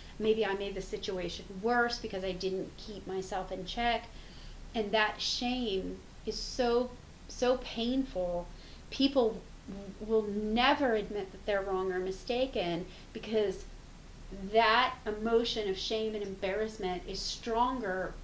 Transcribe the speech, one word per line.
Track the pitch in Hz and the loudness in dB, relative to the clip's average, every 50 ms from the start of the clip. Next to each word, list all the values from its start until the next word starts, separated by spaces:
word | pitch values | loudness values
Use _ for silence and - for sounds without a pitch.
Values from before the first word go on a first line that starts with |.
| - - - - | -14 -12 -6 0
maybe | 214 220 220 220 214 | 4 4 4 4 4
I | 196 196 | 2 2
made | 196 196 202 202 | 0 -2 -4 -4
the | 190 | -4
situation | 185 - 214 190 - - 190 180 175 170 - - - - 190 190 | -6 -4 -6 -6 -4 -4 -4 -2 -2 -4 -6 -8 -10 -10 -8 -2
worse | 202 233 240 240 240 240 233 - | 0 2 4 4 4 2 2 -2
because | - 214 - 185 185 | -6 -4 -4 -2 -2
I | 190 180 | -2 -2
didn't | 170 190 185 185 190 165 - - | -2 -2 -2 0 -2 -4 -6 -8
keep | - - 220 208 185 - | -12 -12 -10 -10 -10 -8
myself | 180 185 190 185 - 208 190 185 - 190 | -4 -4 -4 -4 -2 -4 -4 -4 -4 -6
in | 190 175 | -6 -6
check. | - - 240 233 240 - - - - - - - - - - - - - - - - - | -6 -2 0 2 2 2 0 -2 -6 -14 -14 -14 -14 -14 -14 -14 -12 -12 -12 -12 -6 -2
And | 233 208 208 | -2 0 2
that | 220 214 214 208 - - | 4 4 4 4 2 -2
shame | - - - - 247 240 254 254 247 220 190 190 180 180 190 - - - - - - | -2 -2 -2 0 0 0 0 0 0 0 0 0 0 -2 -6 -8 -12 -16 -14 -8 -6
is | 226 214 | -4 -4
so, | - - - - - 247 240 240 247 247 240 - - - - - - - - | -4 -4 -6 0 2 2 4 4 4 2 0 -4 -12 -16 -16 -18 -16 -16 -12
so | - - 247 247 262 247 - | -4 0 2 2 2 2 0
painful. | - - 233 226 240 254 269 269 - - 185 180 175 175 175 170 - - - - - - - - - | -6 -4 -2 0 2 2 2 0 0 0 -2 -2 0 0 -2 -4 -6 -12 -14 -14 -14 -16 -14 -14 -8
People | - - 269 277 - 269 240 220 220 - - - - - - - | 0 4 4 6 6 6 4 4 2 -2 -10 -12 -16 -16 -12 -12
w-, | 190 196 202 190 196 - 214 208 226 220 208 | -10 -10 -10 -12 -10 -8 -2 4 4 4 4
will | 208 202 | 4 0
never | 208 214 214 220 240 247 269 294 294 285 247 220 | 0 0 2 4 6 6 6 6 6 4 4 4
admit | 214 196 - 214 208 381 - | 2 0 -2 -4 -4 -4 -6
that | - - - | -8 -8 -2
they're | 220 202 196 | 0 0 2
wrong | 190 196 190 185 190 190 180 | 2 2 0 0 2 2 0
or | 185 | 0
mistaken | 185 190 185 - - - 233 247 262 269 - 226 180 170 170 165 180 - - - - - - | 0 -2 -4 -6 -4 -2 0 0 0 0 0 0 0 0 0 -2 -2 -6 -10 -16 -16 -12 -10
because | 220 - 214 220 214 208 190 180 - - - - - - - - - - - - - - - 190 196 196 196 214 | -10 -6 0 2 2 4 2 0 -2 -8 -12 -14 -14 -16 -16 -18 -16 -16 -16 -16 -16 -14 -12 -10 -8 -4 4 6
that | 226 226 214 220 240 262 240 - - - | 8 8 8 8 8 6 4 2 -2 -4
emotion | 214 214 214 214 226 233 233 240 233 - - 208 190 | -4 -2 0 2 6 6 6 6 4 0 0 0 0
of | 190 | 0
shame | - - - 226 220 220 220 214 | 0 0 -2 0 0 0 0 0
and | 208 202 | -2 -4
embarrassment | 190 190 - - 185 190 214 220 220 214 - 196 185 180 175 - | -4 -4 -2 -2 0 0 0 0 -2 -2 -4 -2 -2 -2 -2 -4
is | 196 190 185 | -6 -6 -4
stronger | - - - - - 240 226 233 247 262 269 247 247 190 185 185 180 151 - - | -4 -4 -6 -4 -4 0 2 4 4 4 2 0 -2 -2 -2 -2 -2 -4 -6 -10